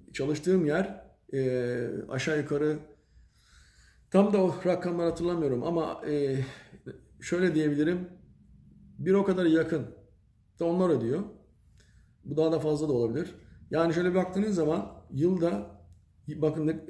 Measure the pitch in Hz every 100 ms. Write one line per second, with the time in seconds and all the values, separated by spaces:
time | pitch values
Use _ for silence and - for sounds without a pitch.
0 | - - 139 147 175 185 147 151 196 -
1 | - _ _ 135 127 127 123 123 123 98
2 | - 131 165 151 143 147 151 151 - -
3 | _ - - _ _ - _ _ _ _
4 | _ 190 208 202 185 - 180 185 175 170
5 | 170 160 175 170 143 123 156 165 160 -
6 | 156 147 139 135 131 - - - - -
7 | - - - 180 180 156 151 147 156 180
8 | 180 - - - - - - - - -
9 | 156 196 196 185 170 160 156 156 107 -
10 | - _ _ _ _ - 170 180 185 135
11 | 113 156 214 - - _ _ - _ -
12 | _ _ - 147 160 160 151 147 151 123
13 | 117 117 90 - - - - 156 170 165
14 | 180 185 180 196 214 180 151 180 - -
15 | - 135 170 185 170 - 202 - - -
16 | _ _ - 151 151 156 156 160